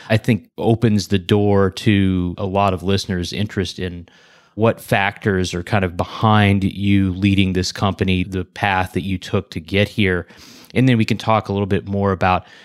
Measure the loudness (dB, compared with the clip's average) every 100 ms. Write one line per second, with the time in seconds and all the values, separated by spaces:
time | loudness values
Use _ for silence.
0 | -2 0 0 -2 -4 -4 0 2 2 0
1 | 0 -2 2 2 4 2 2 0 2 2
2 | 2 0 -2 -4 -4 0 0 0 0 -2
3 | -2 -4 -4 -6 -4 -4 -6 -6 -10 -10
4 | -16 _ _ _ _ 0 0 0 -2 -2
5 | 0 -2 -2 0 -2 -4 -2 0 0 -2
6 | -6 0 4 6 6 4 0 -2 2 2
7 | 2 0 2 2 2 0 -4 -2 -4 0
8 | 0 0 -2 -6 -8 -4 -2 0 -2 -4
9 | -4 -6 -4 -6 -4 -10 -4 0 0 0
10 | 0 -2 -6 -16 -20 -20 -6 0 2 2
11 | 0 -2 0 0 0 -2 -2 -2 -2 -2
12 | -2 0 0 0 -4 -18